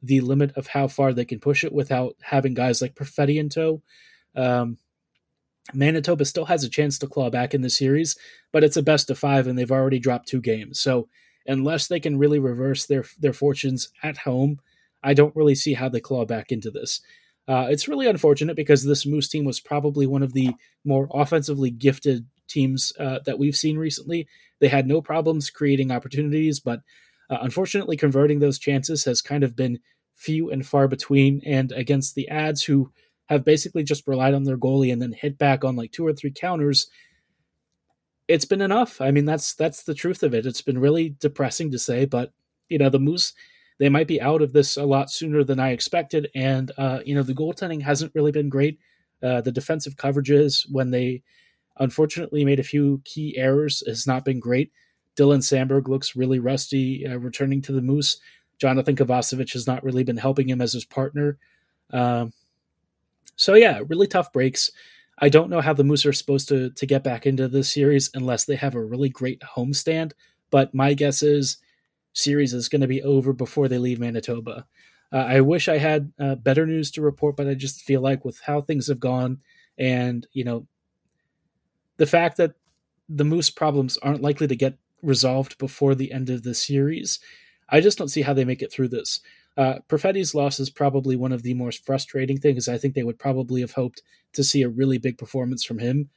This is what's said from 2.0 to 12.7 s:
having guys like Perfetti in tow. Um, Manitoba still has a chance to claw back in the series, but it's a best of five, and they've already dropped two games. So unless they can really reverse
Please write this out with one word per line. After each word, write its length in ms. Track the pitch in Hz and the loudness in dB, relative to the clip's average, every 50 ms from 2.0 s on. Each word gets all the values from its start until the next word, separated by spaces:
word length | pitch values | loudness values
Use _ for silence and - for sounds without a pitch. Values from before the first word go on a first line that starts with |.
| 127 123 - _ | -2 -4 -8 _
having 320 | - - - 139 135 135 127 | -6 -2 0 0 0 0 0
guys 280 | 120 123 127 120 - | 0 0 0 0 0
like 140 | 131 123 - | -2 -6 -8
Perfetti 420 | - 143 139 - - 143 143 147 | -10 -14 -6 -2 0 2 2 2
in 120 | 156 151 147 | 0 -2 -2
tow. 320 | - 160 160 160 160 156 - _ _ _ _ _ _ _ _ _ - | -2 -2 0 0 -2 -2 -6 _ _ _ _ _ _ _ _ _ -4
Um, 420 | 127 127 127 123 123 120 120 117 - _ _ _ _ _ _ _ _ _ _ _ _ _ _ _ _ - - - | -2 0 0 2 0 0 -2 -6 -10 _ _ _ _ _ _ _ _ _ _ _ _ _ _ _ _ -18 -8 -2
Manitoba 500 | 135 139 151 160 160 143 165 175 147 147 | 2 2 2 2 2 0 0 0 0 -2
still 220 | 139 - 175 156 | -2 -4 -4 -2
has 180 | 156 180 160 139 | -2 -2 -2 -2
a 60 | 117 | -2
chance 300 | - - 151 147 139 - | -2 -2 -2 -2 -4 -6
to 80 | 143 | -8
claw 220 | 135 - 147 131 120 | -8 -4 -4 -4 -2
back 240 | 120 123 123 123 - | -2 -2 -2 -2 -2
in 80 | 139 | -2
the 80 | 127 127 | -2 -2
series, 480 | - - 139 131 139 151 165 160 - - - - - - _ _ - | -2 0 2 2 2 2 0 -2 -6 -8 -12 -20 -20 -20 _ _ 2
but 100 | 156 156 | 4 4
it's 140 | 147 - | 4 4
a 60 | 165 143 | 2 2
best 260 | 151 156 143 - - | 4 2 2 2 -2
of 80 | 131 - | -4 -2
five, 280 | - 143 139 135 127 | 0 2 2 2 2
and 100 | 127 127 | 2 -2
they've 140 | 127 127 117 | -2 -2 0
already 280 | 135 135 135 135 135 127 | 0 2 2 2 0 0
dropped 280 | 120 135 123 120 - | 0 0 -2 -2 -4
two 120 | - - 127 | -6 -6 -2
games. 400 | 113 117 110 110 107 - - - | -2 -2 -2 -2 -4 -8 -8 -4
So 300 | - 139 127 123 113 - _ _ _ _ _ _ _ | -2 0 0 0 -2 -6 _ _ _ _ _ _ _
unless 420 | - 135 135 135 147 165 151 - | -4 -2 -2 0 -2 -2 -2 -2
they 120 | - 180 170 | -4 -4 -4
can 180 | - 160 147 | -2 -2 0
really 220 | 139 143 147 151 147 | 2 4 4 4 2
reverse 460 | 135 131 120 120 131 139 | 0 0 -2 -2 -2 -2